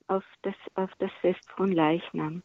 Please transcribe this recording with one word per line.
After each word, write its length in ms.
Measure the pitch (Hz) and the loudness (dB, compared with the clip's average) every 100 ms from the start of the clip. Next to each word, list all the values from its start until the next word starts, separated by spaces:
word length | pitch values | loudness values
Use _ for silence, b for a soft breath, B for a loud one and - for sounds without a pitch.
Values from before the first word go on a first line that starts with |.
| - | -4
auf 160 | 190 - - | -4 -4 -8
das, 140 | 196 196 - | -8 -8 -8
auf 160 | - 190 - | -4 -4 -2
das 120 | 190 - | -6 0
Fest 240 | 180 185 - - | 0 0 -4 -2
von 140 | 196 | 2
Leichnam. 720 | 170 156 165 - 165 156 170 | 4 4 2 -2 -6 -4 -6